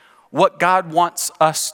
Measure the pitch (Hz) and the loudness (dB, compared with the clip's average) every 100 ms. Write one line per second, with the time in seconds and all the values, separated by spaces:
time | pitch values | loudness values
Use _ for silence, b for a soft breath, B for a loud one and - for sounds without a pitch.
0 | b b b - 185 - 175 185 175 156 | b b b 0 0 2 0 0 0 -2
1 | 170 - - - 156 147 - | -2 -4 -10 0 0 0 -8